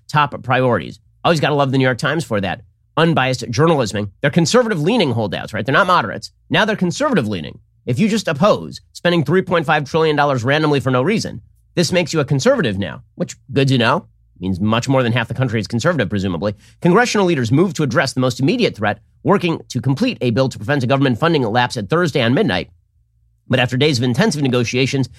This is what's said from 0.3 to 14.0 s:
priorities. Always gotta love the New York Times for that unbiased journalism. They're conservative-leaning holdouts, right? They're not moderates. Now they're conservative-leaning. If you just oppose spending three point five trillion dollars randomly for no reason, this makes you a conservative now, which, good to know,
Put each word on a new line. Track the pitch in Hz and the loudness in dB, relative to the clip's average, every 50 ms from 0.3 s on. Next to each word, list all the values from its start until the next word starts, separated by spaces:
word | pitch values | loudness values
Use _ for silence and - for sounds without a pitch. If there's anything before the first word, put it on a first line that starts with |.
| - 104 - | -2 -10 -4
priorities. | 123 131 127 127 127 117 95 71 60 - - _ _ _ _ _ | -2 0 2 2 2 0 0 -2 -6 -14 -18 _ _ _ _ _
Always | 151 175 151 | 0 2 2
gotta | 147 139 147 | 2 0 2
love | 143 143 135 | 2 0 2
the | 127 135 | 2 2
New | 131 | 2
York | 131 127 117 | 2 0 0
Times | - 135 143 170 160 | -2 -2 -2 -4 -4
for | - 113 104 | -4 -4 -4
that | 95 92 82 - - _ _ _ _ _ _ - | -2 -4 -6 -8 -10 _ _ _ _ _ _ 2
unbiased | 160 170 160 135 127 131 131 - 117 107 | 2 2 4 2 0 0 -2 -4 -6 -6
journalism. | 120 107 151 170 170 143 123 98 101 104 104 104 - _ | 0 2 2 2 4 2 0 -2 -2 -4 -6 -6 -8 _
They're | - 143 | -4 0
conservative-leaning | - 175 170 - - 247 247 226 214 160 147 170 240 254 185 139 | 2 2 0 4 4 2 2 2 0 -2 0 0 2 2 2 2
holdouts, | 113 117 110 101 80 71 52 - - | 0 -2 -2 -4 -4 -6 -8 -8 -8
right? | 98 98 | -6 -4
They're | - | 0
not | 135 165 196 180 | 2 2 4 4
moderates. | 180 170 135 101 - - - - - _ _ _ | 4 2 2 -2 -6 -10 -12 -14 -20 _ _ _
Now | 127 165 208 | 0 0 2
they're | 208 214 | 2 0
conservative-leaning. | - 185 175 - - 277 311 262 175 123 104 107 87 76 64 - - _ _ _ _ _ | -2 -2 -4 -2 -2 -2 0 0 0 0 -2 -4 -6 -8 -10 -14 -18 _ _ _ _ _
If | - 123 117 | -6 -2 0
you | 202 214 | 0 0
just | 202 220 - - | 0 0 -2 -4
oppose | 160 131 170 214 170 120 82 76 - - - _ _ | -2 2 2 2 2 2 -2 -10 -14 -16 -20 _ _
spending | - _ 175 175 170 143 | -4 _ 0 2 2 0
three | 143 165 190 | 2 0 0
point | 185 185 185 170 151 | 0 2 -2 -2 0
five | 139 156 156 147 | 0 0 0 0
trillion | - - 165 160 160 151 | -2 -2 0 0 2 2
dollars | 143 143 147 139 127 107 | 2 2 2 2 0 0
randomly | 131 139 156 156 151 147 139 | 0 0 2 2 2 0 0
for | - 135 | 0 0
no | 131 127 | 0 0
reason, | 127 170 226 190 - - - - - - _ _ _ _ _ | 2 0 0 -2 -4 -6 -10 -12 -18 -20 _ _ _ _ _
this | - 175 131 | -2 -2 0
makes | 175 175 180 135 - | 2 0 0 0 -2
you | 160 | -2
a | 139 | -2
conservative | 131 151 135 131 233 277 247 185 117 98 95 | 0 -2 0 2 2 2 2 0 -2 -2 -4
now, | 101 80 60 - - _ _ | -6 -8 -8 -12 -16 _ _
which, | - 175 - - - _ _ | -8 -8 -8 -8 -18 _ _
good | 123 131 139 135 | 0 0 2 2
to | 135 127 | 4 4
know, | 113 117 139 170 | 4 4 2 2